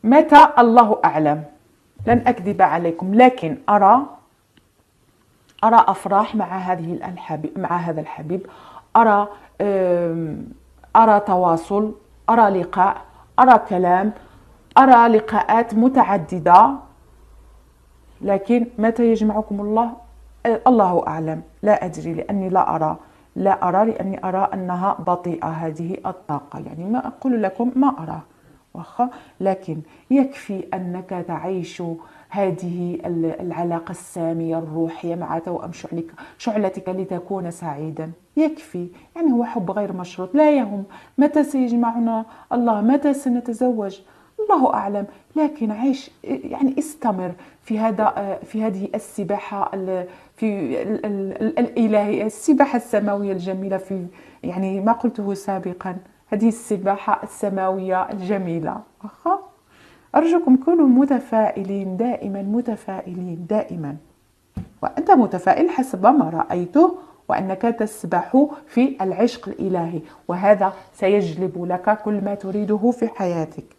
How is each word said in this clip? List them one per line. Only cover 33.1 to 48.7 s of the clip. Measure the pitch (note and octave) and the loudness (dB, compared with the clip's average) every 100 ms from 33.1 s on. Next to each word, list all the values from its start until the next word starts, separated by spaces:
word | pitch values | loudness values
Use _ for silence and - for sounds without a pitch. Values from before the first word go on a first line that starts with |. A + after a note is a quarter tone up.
| E3+ E3 - | -4 -4 -4
العلاقة | F3+ E3 F3 E3+ E3 | -8 -6 -4 -4 -8
السامية | F3 - F3+ E3 E3 E3 E3 | -14 -12 -6 -4 -4 -4 -4
الروحية | D#3+ D#3 E3 E3 E3+ | -6 -4 -4 -4 -8
مع | E3+ D#3+ D#3+ | -8 -6 -6
توأم | E3+ F3 E3+ | -6 -10 -10
شعلك، | E3+ - E3 E3 - - _ | -14 -10 -10 -10 -16 -20 _
شعلتك، | - G#3+ G3 F#3+ F#3 | -4 -2 -2 -4 -8
لتكون | F#3 F#3 F3 F3 G3 F3 | -8 -6 -8 -8 -8 -8
سعيداً، | E3+ E3 C#3+ D#3 D#3 D#3+ E3 _ - | -10 -10 -8 -10 -10 -12 -14 _ -2
يكفي. | D#4 D#4 - F3+ F3 - _ E4 | 0 -2 -12 -10 -10 -14 _ -2
يعني | E4 | 0
هو | A#3+ | 0
حب | A#3 A#3 F3+ | -2 -4 -4
غير | G3 G3+ | -4 -6
مشروط، | F#3 F3+ - F#3 | -8 -12 -10 -4
لا | C#4+ D4+ | 2 4
يهم | D4 G#3+ G3+ G3 - - - | 4 0 -6 -12 -18 -12 0
متى | D4 D4 | 2 2
سيجمعنا | D4 C4+ B3 A#3+ A#3 A#3 A3+ A3+ A3+ - - | 0 0 0 0 0 0 -2 -2 -6 -16 -6
الله، | B3 A#3 G#3+ | -2 0 2
متى | G#3+ C4+ C#4+ | 2 2 2
سنتزوج، | C#4 C4+ A#3+ A#3+ A3+ B3+ A3+ G3 F#3+ _ _ _ - | 0 -2 -2 -4 -2 0 0 -6 -10 _ _ _ -8
الله | G#4+ F4+ B3+ | 0 2 2
أعلم، | - G3+ G3+ G3+ - _ D#4 | 0 -2 -6 -8 -14 _ -2
لكن | D4+ D4+ A3+ | -2 -2 -6
عيش، | G#3+ C4+ C4+ - _ | -2 -2 -2 -8 _
يعني | - C4+ - - F3+ C4+ | -8 -8 -8 -2 -2 0
استمر | - - A#3+ F#3+ F3+ F3 - _ | -6 -6 -4 -4 -6 -10 -18 _
في | - G#3+ | -8 -2
هذا، | A3+ A3 G#3 - G3+ F#3 | -2 0 -2 -2 -8 -8
في | - A3 | -8 -6
هذه | A3 | -4